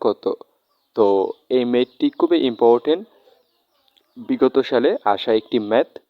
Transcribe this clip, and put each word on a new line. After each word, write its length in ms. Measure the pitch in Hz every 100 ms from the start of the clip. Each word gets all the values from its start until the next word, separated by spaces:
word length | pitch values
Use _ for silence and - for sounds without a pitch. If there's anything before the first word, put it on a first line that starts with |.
কত? 220 | 117 98 - - - _ _ _ _ -
তো 100 | 101 98 - - _
এই 140 | 127 123
ম্যাথটি 340 | 123 127 _ 147 -
খুবই 200 | 165 165 135
ইম্পর্টেন্ট, 500 | 113 117 120 151 170 220 _ _ _ _ _ _ _ _ _ _ - 113
বিগত 280 | 127 131 139 123
সালে 200 | 123 135 127 107
আসা 180 | 101 -
একটি 240 | 110 - 120 104
ম্যাথ। 200 | 113 - -